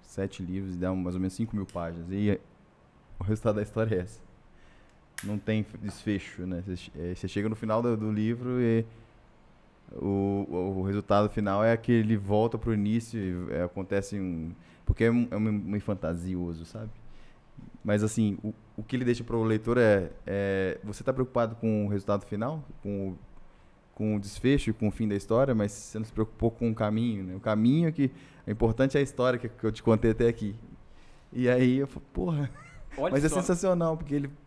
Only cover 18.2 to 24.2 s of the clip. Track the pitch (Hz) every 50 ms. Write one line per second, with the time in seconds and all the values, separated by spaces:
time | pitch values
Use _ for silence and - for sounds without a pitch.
18.2 | 110 104 98 - - 107 107 - - - - - 107 - - 123 127 120 120 113
19.2 | 117 113 113 117 113 110 110 110 110 117 117 123 117 107 104 98 90 82 - -
20.2 | - - 98 98 101 98 98 95 95 92 - - - 107 104 - 113 - 131 131
21.2 | 127 120 - 120 117 113 113 113 - 113 110 107 104 101 104 101 95 - 101 101
22.2 | - - 107 101 113 127 156 156 139 - - - - 101 101 98 98 95 92 -
23.2 | - - - - - - - - - - - _ _ _ _ - 107 107 107 104